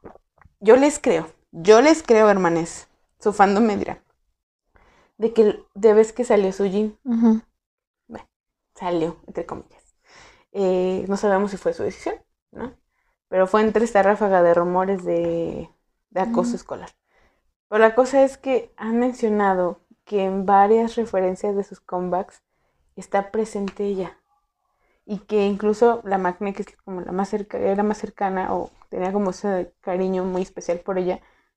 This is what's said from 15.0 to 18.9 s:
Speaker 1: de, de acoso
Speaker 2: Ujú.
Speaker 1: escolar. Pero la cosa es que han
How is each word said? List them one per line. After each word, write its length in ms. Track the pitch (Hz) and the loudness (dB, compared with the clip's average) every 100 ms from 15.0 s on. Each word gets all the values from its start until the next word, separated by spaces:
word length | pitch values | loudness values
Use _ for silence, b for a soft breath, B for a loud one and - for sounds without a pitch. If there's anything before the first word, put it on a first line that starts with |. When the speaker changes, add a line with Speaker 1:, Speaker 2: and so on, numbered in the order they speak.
Speaker 1:
de, 680 | 175 170 170 170 165 - 165 _ _ _ _ | -4 -2 -2 -4 -6 -8 -14 _ _ _ _
de 100 | 180 | -6
acoso 300 | 190 233 240 | -4 -2 -2
Speaker 2:
Ujú. 60 | 240 | -4
Speaker 1:
escolar. 340 | - 135 - _ _ _ _ _ _ _ - | -10 -14 -14 _ _ _ _ _ _ _ -4
Pero 120 | 214 | 0
la 140 | 220 | 0
cosa 280 | 220 254 269 | 2 0 2
es 140 | 269 262 | 0 0
que 340 | 269 254 - - | -6 -6 -6 -12
han 220 | 214 | -6